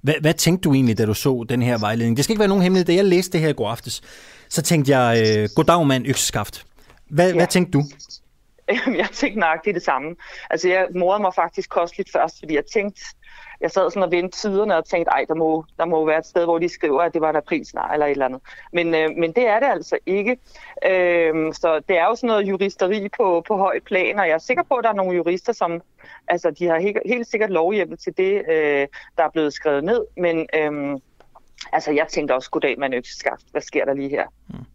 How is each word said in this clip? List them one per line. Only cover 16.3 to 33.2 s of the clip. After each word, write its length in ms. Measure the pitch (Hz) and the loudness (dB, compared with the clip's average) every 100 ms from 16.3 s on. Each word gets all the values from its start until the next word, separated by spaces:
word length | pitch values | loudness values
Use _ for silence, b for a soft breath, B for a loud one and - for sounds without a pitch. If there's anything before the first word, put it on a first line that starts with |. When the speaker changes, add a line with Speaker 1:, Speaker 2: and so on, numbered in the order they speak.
| 180 | 0
Speaker 2:
hvor 140 | 170 165 | 2 2
de 100 | 175 | 0
skriver, 320 | - 160 143 | -2 0 2
at 120 | 170 | 2
det 80 | 165 | 0
var 100 | 156 | 0
en 60 | 151 | 0
aprilsnar 560 | - 165 - - - | -2 -6 -4 -8 -4
eller 140 | 151 147 | 0 0
et 40 | |
eller 160 | 139 131 | 0 -2
andet." 140 | 127 B B B | -4 B B B
Men, 220 | 175 165 | -2 0
øh, 160 | 160 156 156 | 0 0 0
men 140 | 165 | -2
det 140 | 165 247 | 0 2
er 120 | 214 | 2
det 60 | 277 | 2
altså 320 | 185 160 - - | -2 -2 -4 -2
ikke. 300 | 190 208 247 B B B B - | -2 -2 -4 B B B B 0
Øhm, 640 | 185 180 170 165 160 156 | 2 2 2 2 0 -2
så 280 | 151 170 156 - | -2 0 0 0
det 100 | 180 | 2
er 60 | |
jo 100 | 175 | 2
sådan 140 | 240 247 | 0 0
noget 200 | 214 202 | 0 0
juristeri 600 | 190 196 - 180 214 202 - | -2 -2 0 -2 0 -4 0
på, 280 | 202 170 165 | 2 2 0
på 80 | 208 | 0
højt 260 | 190 - - | 0 -2 -2
plan, 320 | 185 180 202 | -2 0 0
og 80 | 180 | 0
jeg 80 | |
er 40 | 160 | 0
sikker 240 | - 254 | 0 -2
på, 120 | - | 0
at 100 | 254 | 0
der 60 | 226 | 0
er 40 | |
nogle 220 | 208 185 180 | 0 0 0
jurister, 360 | 170 180 - | -2 -2 -4
som, 280 | 233 170 170 - _ B B - | -2 -2 -4 -10 _ B B -4
altså, 220 | 175 175 151 | -2 -2 -2
de 60 | |
har 160 | 175 165 | 0 2
helt, 180 | 190 208 - | 0 -2 -2
helt 200 | 240 233 | -4 -2
sikkert 240 | 214 214 | -2 0
lovhjemmel 480 | 175 165 214 170 170 | 0 0 0 -2 -6
til 140 | - 170 | -10 -2
det, 160 | 190 202 165 | 0 0 0
øh, 340 | 160 151 143 139 B B - | 0 2 0 -2 B B -2
der 80 | |
er 60 | 156 | -2
blevet 200 | 160 151 | 0 -2
skrevet 320 | - 156 143 | -2 -2 0
ned, 160 | 156 233 - - | 0 -2 -2 -4
men, 300 | 175 165 160 | -2 -2 -2
øhm, 440 | 156 151 147 143 143 _ _ - - _ - - | -2 -2 -4 -6 -8 _ _ -20 -20 _ -20 -4
altså, 200 | 156 156 | -4 0
jeg 140 | 147 151 | -2 0
tænkte 240 | - 147 | -4 -2
også, 160 | 131 - | -4 -2
"Goddag 280 | 160 147 123 | -4 -2 -2
mand, 160 | 139 | -4
økseskaft. 500 | 123 - - | -4 -8 -8